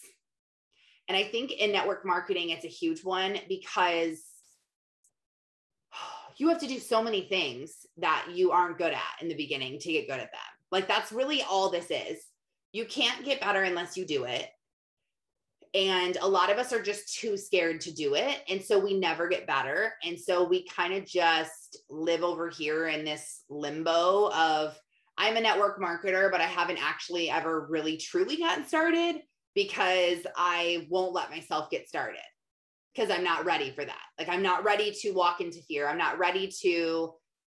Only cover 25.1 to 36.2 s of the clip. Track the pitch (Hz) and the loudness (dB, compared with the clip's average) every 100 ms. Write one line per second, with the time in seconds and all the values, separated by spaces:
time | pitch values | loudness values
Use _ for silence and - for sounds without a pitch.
25.1 | - 208 226 220 190 202 196 185 170 202 | -2 2 4 4 4 2 2 -4 -2 0
26.1 | 185 196 180 170 180 175 175 147 160 - | 4 4 4 2 2 0 0 -2 -4 -4
27.1 | 175 160 151 160 160 143 160 156 160 - | -4 0 0 0 -2 -2 -2 -2 -4 -2
28.1 | 175 202 311 330 349 277 320 330 330 339 | 0 0 0 0 0 0 2 4 4 2
29.1 | 320 - _ _ - 196 - 190 185 175 | -2 -8 _ _ -2 -2 2 2 4 4
30.1 | 175 - - 175 175 170 170 151 185 185 | 2 -2 0 0 2 0 -2 0 0 0
31.1 | 175 147 156 160 156 151 165 - 156 120 | -2 -4 -8 -4 -4 -2 -6 -6 -6 -6
32.1 | 95 - _ _ _ _ _ _ - 214 | -8 -16 _ _ _ _ _ _ -4 0
33.1 | 175 180 165 165 160 139 131 143 - - | 0 0 0 0 0 -2 -6 -8 -10 -14
34.1 | - 160 180 196 180 202 202 208 202 214 | -8 -4 0 2 2 4 2 0 -2 -2
35.1 | 185 175 175 175 165 - 147 143 160 160 | 2 4 2 -4 -8 -6 -2 -2 0 0
36.1 | 160 | 2